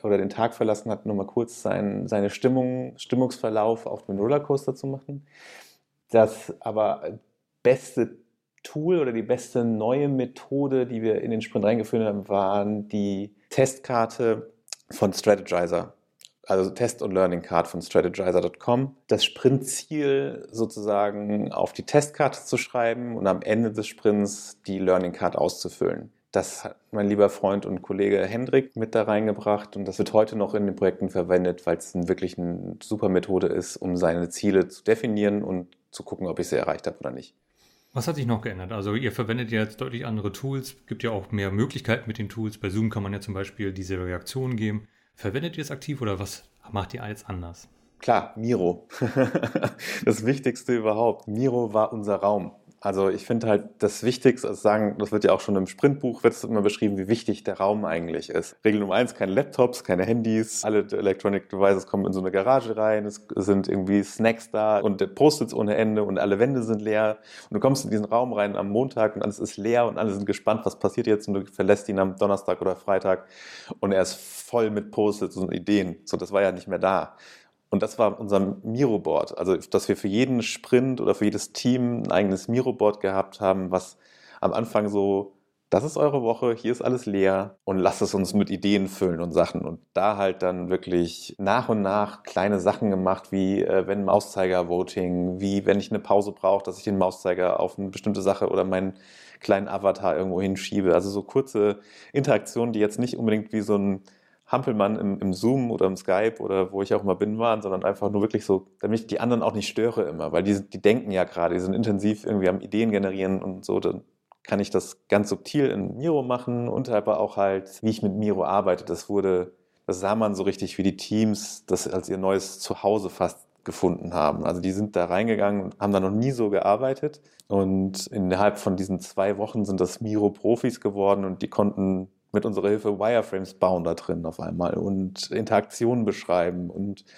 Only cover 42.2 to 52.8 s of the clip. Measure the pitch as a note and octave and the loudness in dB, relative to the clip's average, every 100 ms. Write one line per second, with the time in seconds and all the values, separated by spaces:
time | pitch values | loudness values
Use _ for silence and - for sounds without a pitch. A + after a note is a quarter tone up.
42.2 | G2+ A2+ A2 G#2 G2+ G2+ A2 G#2+ G2 G2+ | -8 -6 -6 -6 -4 0 0 -2 -6 -6
43.2 | G#2 F#2+ F#2+ - G2 F#2+ F#2 F#2 F2+ F2 | -6 -8 -8 -6 -6 -6 -6 -6 -4 -6
44.2 | - C3 C3 A#2 G#2+ G#2+ - _ _ - | -8 -6 -4 -2 -2 -4 -8 _ _ -8
45.2 | G2+ A#2+ E3 D#3+ D3 C#3 - C3+ A2+ F#2+ | -6 -4 -4 -8 -10 -8 -8 -4 -4 -4
46.2 | G2 - - _ - G#2 F#2 A#2+ G#2+ G#2 | -6 -10 -18 _ -8 -6 -6 -8 -10 -12
47.2 | - F#2 F2 F2 - _ _ _ - G#2+ | -10 -10 -10 -16 -20 _ _ _ 2 2
48.2 | - A2 A2+ A2+ F2 F2 - - A#2+ C3+ | 0 -4 0 2 2 0 -8 -4 0 2
49.2 | B2 - A#2+ - - - - - - G#2 | 2 2 -2 -2 -4 -6 -10 -2 0 2
50.2 | A2 C#3 C3 A#2 - A#2+ G#2+ G#2+ A#2 - | 0 0 -2 -2 0 0 2 2 2 0
51.2 | - G#2+ C3 A#2+ A2+ G#2+ G#2+ A2+ G#2 G2 | -4 -2 0 0 2 2 2 0 -2 2
52.2 | G2+ G#2 F2 - _ _ | 2 2 -2 -12 _ _